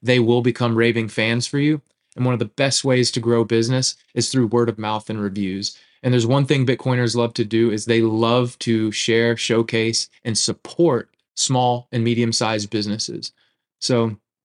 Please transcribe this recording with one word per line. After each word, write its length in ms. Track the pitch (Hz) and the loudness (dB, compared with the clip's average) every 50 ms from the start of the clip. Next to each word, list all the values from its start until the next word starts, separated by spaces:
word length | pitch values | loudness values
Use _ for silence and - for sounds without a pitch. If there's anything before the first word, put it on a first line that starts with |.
they 180 | - 120 127 123 | 0 2 2 4
will 220 | 113 113 120 123 | 4 4 2 2
become 340 | 120 123 117 - 123 117 113 | 2 0 0 0 0 0 2
raving 340 | 113 117 117 110 117 110 104 | 2 2 2 2 0 -2 -4
fans 360 | - 113 110 110 117 123 123 | -2 -2 -2 0 0 -2 -2
for 120 | - - 143 | -2 -2 0
you. 220 | 143 151 156 147 _ _ _ _ _ _ - | 0 0 0 -2 _ _ _ _ _ _ -6
And 100 | - 123 | -2 -2
one 80 | 127 123 | 0 0
of 60 | 110 | 0
the 60 | 107 | -2
best 400 | 104 - - 139 139 - - - | -6 -2 -2 0 0 0 0 0
ways 260 | 135 127 123 120 - | 2 2 2 2 0
to 80 | - 127 | 0 -2
grow 240 | 117 117 120 117 113 | 0 2 2 2 2
business 520 | 101 113 113 113 120 131 131 127 - - _ _ _ - | 2 2 0 2 2 0 0 -2 -2 -6 _ _ _ -4
is 140 | 123 117 - | -4 -4 0
through 180 | - 135 123 | 2 2 2
word 220 | 104 117 120 117 117 | 2 2 2 2 0
of 100 | 107 107 | -2 -4
mouth 300 | 107 107 107 107 - - | -4 -4 -4 -6 -6 -8
and 120 | 113 107 | -6 -4
reviews. 560 | 101 101 95 104 98 92 95 98 101 - - - _ _ _ _ | -4 -4 -4 -4 -4 -4 -4 -6 -8 -8 -10 -12 _ _ _ _
And 120 | - 127 123 | -2 0 2
there's 120 | 123 113 | 2 2
one 200 | 113 131 143 139 | 2 2 2 2
thing 200 | 135 151 135 127 | 2 2 0 2
Bitcoiners 500 | 127 123 - - 131 127 123 123 113 110 | 0 0 0 0 -2 0 0 0 0 0
love 180 | 120 117 113 - | 0 -2 -2 -2
to 100 | 123 113 | -4 -4
do 240 | 104 113 113 117 117 | 0 2 2 2 2
is 140 | 104 107 - | 2 -2 0
they 160 | 117 113 117 | 0 2 2
love 560 | 113 113 110 110 113 113 120 127 123 120 - - | 2 2 2 2 2 2 2 2 0 -2 -4 -6
to 320 | - 120 113 110 110 107 107 | -2 -2 0 0 0 -2 -4
share, 420 | - - - 110 113 117 117 113 | -4 -2 0 2 2 2 0 0
showcase, 720 | - - - 117 113 113 - 117 113 113 113 113 - - - _ _ - | -2 -2 0 0 0 0 0 -2 -2 -2 0 -2 -4 -6 -6 _ _ -8
and 140 | 120 110 | -6 -4
support 720 | - - 113 - _ _ - - - 170 160 127 110 - _ _ _ _ _ - | -2 -2 -4 -4 _ _ -14 -2 0 2 2 2 0 -4 _ _ _ _ _ -6
small 520 | - - - 131 127 127 123 123 123 - - | -6 -2 0 0 2 2 2 0 -2 -4 -6
and 120 | - 120 113 | -4 0 0
medium-sized 680 | 120 120 117 117 113 110 - 117 110 110 107 104 104 | 2 2 2 0 0 0 0 0 0 -2 -2 -4 -4
businesses. 640 | - 107 101 104 101 104 - - - - - - _ _ _ _ _ _ _ _ _ - | -4 -4 -2 -2 -4 -6 -6 -8 -8 -12 -12 -14 _ _ _ _ _ _ _ _ _ -10
So 360 | - - 127 117 117 110 107 - _ _ _ _ | -2 0 0 2 2 0 -4 -8 _ _ _ _